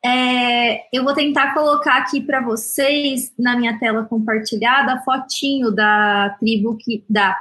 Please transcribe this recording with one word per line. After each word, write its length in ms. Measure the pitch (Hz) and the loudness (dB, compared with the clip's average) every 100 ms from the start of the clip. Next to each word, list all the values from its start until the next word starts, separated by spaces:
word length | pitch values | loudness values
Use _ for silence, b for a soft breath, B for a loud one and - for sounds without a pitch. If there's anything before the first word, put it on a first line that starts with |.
É, 840 | 247 254 254 254 247 240 240 - - | 0 2 2 2 2 2 0 -2 -4
eu 120 | 254 | -2
vou 100 | 262 | 0
tentar 400 | 294 294 285 285 | 0 0 2 0
colocar 440 | 277 302 294 294 262 | 2 2 2 2 0
aqui 240 | - 285 | 0 -4
pra 200 | - 277 | -2 -2
vocês, 920 | 240 220 - - 277 294 285 262 - - | -2 -4 -4 -2 0 2 0 -4 -8 -2
na 180 | 247 240 | 0 0
minha 220 | 233 226 | 0 0
tela 260 | 240 220 220 | -2 -2 -2
compartilhada, 880 | 226 220 220 214 214 233 262 269 | -2 0 -2 -2 -2 2 2 2
a 80 | 254 | -2
fotinho 680 | 254 262 262 - 277 277 240 | -2 -4 -4 -6 -2 0 0
da 640 | 208 214 208 208 202 202 196 | 2 2 4 2 2 -2 -2
tribo 360 | 220 226 214 226 | 0 0 0 -4
que, 260 | - 220 _ | -6 -6 _
da, 300 | 214 196 190 | 2 2 0